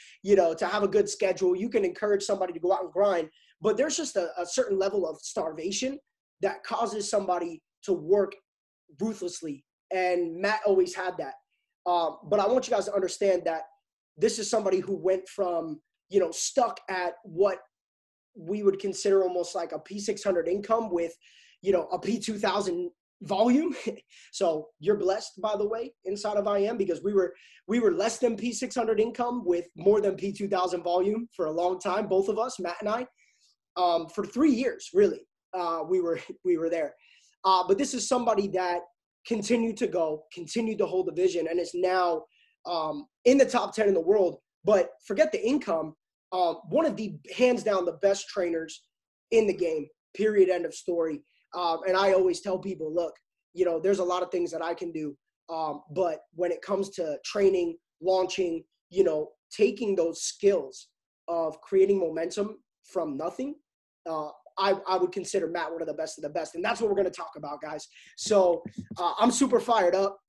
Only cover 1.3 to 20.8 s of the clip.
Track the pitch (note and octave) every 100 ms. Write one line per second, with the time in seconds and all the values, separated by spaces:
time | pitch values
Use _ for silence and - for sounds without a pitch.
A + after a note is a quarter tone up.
1.3 | F#3 F#3 F3+ A#3 A3 F#3 - G#3 G3+ -
2.3 | G3 F3+ E3 F3 F#3+ F3+ F3+ G3+ F3 D#3+
3.3 | _ _ _ G3 G#3+ D4 E4 C#4+ G3+ F3
4.3 | F3 F3 B3+ A3+ F#3+ F#3+ G3+ D#3+ D3+ -
5.3 | G#3 D#3+ D#3 F3+ G3+ C4 C#4 _ _ _
6.3 | _ F#3+ - - A3+ A3 G#3 G3 G3+ F#3
7.3 | F3 E3+ D#3+ _ _ - E3 D#3 G3+ F#3+
8.3 | - _ _ _ _ _ D3 A3 G#3 F3
9.3 | - D#3+ C#3 _ _ _ F#3 F3+ F3+ E3+
10.3 | E3 G3+ - G#3 F#3+ F3+ F#3+ F#3 E3+ C#3
11.3 | - _ _ _ _ F3+ F3 D#3+ - D#3+
12.3 | G3+ G3+ B3+ B3 G#3+ G3+ G3+ F3+ - G3
13.3 | F3+ E3 D#3+ - _ _ _ _ D3+ G#3+
14.3 | A3 G3 A3 G3 F#3 F#3 F3 F3+ F#3+ -
15.3 | - F3+ E3+ E3 D3 _ _ _ F#3+ E3
16.3 | - - C4+ A3+ - - F#3 F3 - F3+
17.3 | D#3+ G3 F3 _ _ _ _ _ _ _
18.3 | G3+ E3 G#3 G3 F#3+ G3 F3+ G3+ G3 F#3
19.3 | F3+ E3+ F#3 E3+ - - G3+ G#3 G3+ G3+
20.3 | F3 E3 G3+ G3+ A3+